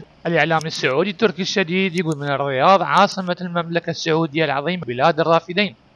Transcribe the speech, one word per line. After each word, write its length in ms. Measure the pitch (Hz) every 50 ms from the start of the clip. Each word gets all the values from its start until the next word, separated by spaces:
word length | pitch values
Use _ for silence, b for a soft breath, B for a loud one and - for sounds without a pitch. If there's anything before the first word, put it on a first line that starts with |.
| - - _ _ -
الإعلامي 400 | 170 170 156 147 160 160 160 151
السعودي 480 | 160 - - - 139 127 147 180 208 180
تركي 280 | - 226 202 - -
الشديد 580 | 190 - - 202 185 160 180 190 190 190 160 180
يقول: 180 | 180 160 156 139
"من 120 | 143 143
الرياض 520 | 139 127 139 139 135 127 143 180 196 180
عاصمة 540 | 165 143 147 175 202 196 - 190 185 175 175 -
المملكة 480 | 180 180 170 175 165 170 170 170 - 170
السعودية 560 | 151 - - 165 156 160 165 156 135 160 160
العظيمة 360 | 143 135 143 143 160 180 180 160
بلاد 340 | 120 123 123 139 165 160 151
الرافدين. 560 | 160 156 165 165 - - 175 190 208 180 - _ _ _ _